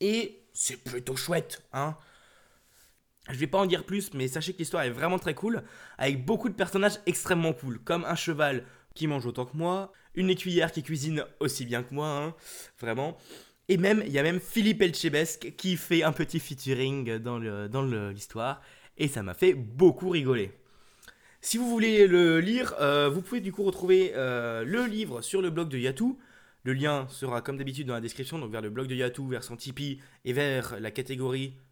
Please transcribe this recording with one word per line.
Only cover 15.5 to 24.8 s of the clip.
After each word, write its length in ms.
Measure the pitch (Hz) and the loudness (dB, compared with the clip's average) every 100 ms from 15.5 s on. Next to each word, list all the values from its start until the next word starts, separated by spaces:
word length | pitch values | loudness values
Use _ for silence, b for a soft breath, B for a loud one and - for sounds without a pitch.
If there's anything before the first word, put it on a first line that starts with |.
| - | -6
qui 200 | 185 180 | -2 -2
fait 280 | - 165 | 2 2
un 80 | 156 | 4
petit 260 | 151 156 165 | 2 -2 -2
featuring 800 | - 131 131 131 131 139 117 113 | -6 -6 -2 0 0 -2 -4 -4
dans 220 | 120 120 | -4 -6
le, 280 | 113 101 104 | -6 -6 -4
dans 140 | 135 | -2
le, 300 | 135 110 101 | 0 -2 -4
l'histoire, 500 | 98 - 110 123 139 B B B - | -8 -10 -6 -4 -6 B B B -4
et 120 | 147 | -2
ça 160 | 117 | -2
m'a 100 | 98 | -6
fait 200 | 90 185 | 2 4
beaucoup 560 | 139 110 127 180 - 185 | 4 0 6 6 6 0
rigoler. 420 | 170 131 120 95 - _ b b b b b b b | 0 2 0 -2 -8 _ b b b b b b b
Si 180 | - 226 | -4 -2
vous 100 | 247 | 0
voulez 380 | 233 220 214 196 | 2 6 8 10
le 320 | 175 170 165 | 10 8 6
lire, 360 | 185 240 - - | 4 2 0 2
euh, 280 | 143 143 143 | 4 4 4
vous 140 | 160 | 2
pouvez 180 | 180 247 | -2 -4
du 100 | 190 | -4
coup 140 | 185 | -2
retrouver, 480 | 196 185 185 185 185 | 0 2 6 6 6
euh, 480 | 127 127 123 117 113 | 0 -2 0 -2 -2
le 220 | 117 220 | -2 0